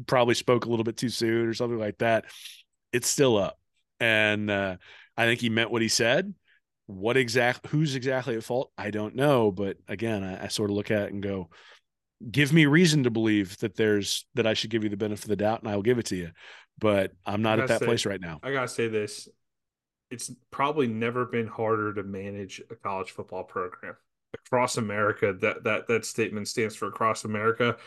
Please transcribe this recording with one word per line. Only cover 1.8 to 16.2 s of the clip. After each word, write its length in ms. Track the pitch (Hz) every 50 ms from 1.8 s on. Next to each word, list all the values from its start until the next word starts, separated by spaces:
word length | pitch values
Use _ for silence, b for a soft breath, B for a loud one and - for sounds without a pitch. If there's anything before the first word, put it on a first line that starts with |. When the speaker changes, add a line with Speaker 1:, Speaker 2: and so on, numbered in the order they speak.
| 107 104 104 -
Speaker 1:
that. 260 | 123 113 113 110 - B B B B B B B B _ _ _ _ _
It's 160 | - 123 - -
still 300 | - - 143 131 117 104
up. 220 | 95 - - - _ _ _ _ _ _ _ -
And, 500 | 123 113 110 107 107 107 104 104 107 104
uh, 280 | 101 98 98 95 92 90 B B B B B B B
I 100 | - 117
think 160 | 117 120 113
he 80 | 120 117
meant 200 | 110 113 117 107
what 140 | 113 117 113
he 60 | 110
said. 440 | - - 117 113 127 156 190 202 185 - _ _ _ _ _ _ _ _ _ -
What 300 | 101 92 95 110 123 135
exact, 500 | 131 117 107 123 120 123 123 - - 110
who's 260 | - 147 160 151 131
exactly 420 | 135 120 135 131 131 120 143 117
at 80 | 113 110
fault? 280 | - 123 123 139 - _ -
I 100 | 104 104
don't 260 | 104 107 107 107 -
know. 360 | 120 139 147 143 123 113 104
But 260 | 95 95 101 98 90 - _ -
again, 360 | 107 92 113 113 110 101 95
I, 220 | 92 92 - -
I 20 | 98
sort 240 | - - 110 101
of 40 | 101
look 140 | 101 104 -
at 140 | 113 104 101
it 100 | - -
and 80 | 101
go, 300 | 98 101 98 95 90 b b b b b b b b _ _ _ _ _ _ - - 123
give 240 | 98 139 147 135 147
me 120 | 165 156
reason 380 | 143 139 170 185 170 151 156 127
to 60 | 123
believe 480 | 110 117 110 110 107 104 98 90 - -
that 160 | - 110 -
there's, 500 | - 110 107 104 104 98 - - - - _ -
that 100 | 120 110
I 80 | 110 110
should 160 | - - 110
give 140 | 110 113 107
you 60 | 107
the 80 | 101 98
benefit 280 | 110 104 104 101 -
of 40 | 104
the 60 | 104
doubt, 260 | 95 104 107 113 117
and 100 | - 113
I 40 | 101
will 80 | 101 98
give 140 | 117 123 120
it 80 | 107 -
to 80 | 101
you. 140 | 92